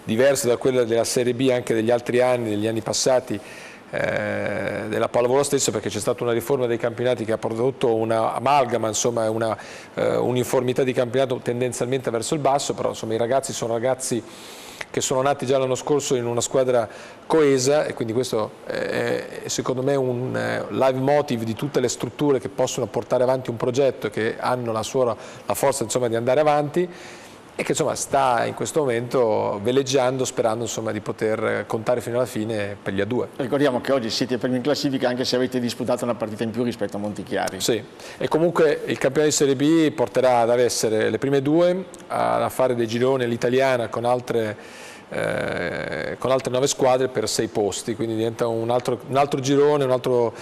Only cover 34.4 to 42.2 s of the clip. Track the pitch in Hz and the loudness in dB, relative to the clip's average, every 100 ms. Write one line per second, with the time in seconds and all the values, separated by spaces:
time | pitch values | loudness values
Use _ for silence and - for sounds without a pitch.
34.4 | 131 127 123 135 147 135 123 123 127 127 | 0 0 0 0 0 0 0 0 0 0
35.4 | 127 127 120 - 123 123 123 110 110 107 | 0 0 -2 -4 -2 -2 -2 -2 -4 -4
36.4 | 113 110 123 117 - 101 104 101 95 95 | -4 -2 -4 -2 -6 -4 -6 -8 -6 -2
37.4 | 90 95 - 110 131 - - - 127 156 | -2 -2 0 -2 -4 -16 -18 -6 -2 0
38.4 | 170 180 160 - 120 117 139 139 151 139 | 2 4 2 2 -2 -2 0 2 2 2
39.4 | 143 131 143 165 156 - 123 127 127 120 | 2 2 4 4 2 2 0 4 4 6
40.4 | 120 120 120 - 117 107 110 107 135 139 | 4 4 2 2 0 2 2 0 2 2
41.4 | 135 160 175 185 185 - - 120 | 4 4 4 2 -4 -14 -8 -2